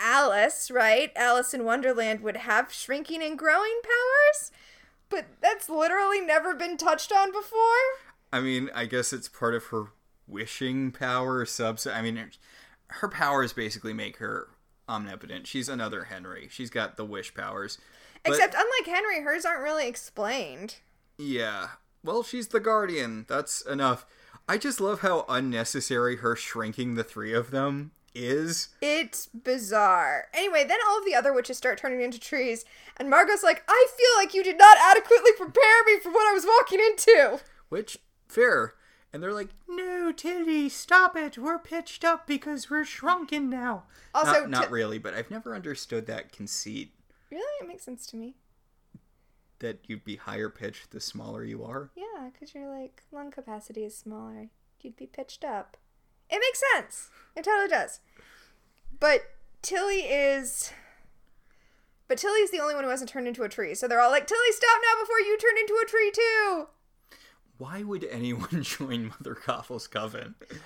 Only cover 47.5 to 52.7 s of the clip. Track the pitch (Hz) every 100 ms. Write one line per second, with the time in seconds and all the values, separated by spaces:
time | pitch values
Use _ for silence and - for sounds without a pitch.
47.5 | 587 359 370 - 247 - 226 226 262 _
48.5 | _ _ _ _ - _ _ _ _ _
49.5 | _ 120 101 - 110 - 101 - 107 107
50.5 | - 104 - - 110 - 113 110 110 113
51.5 | 110 113 131 139 - 403 403 254 262 294
52.5 | 285 277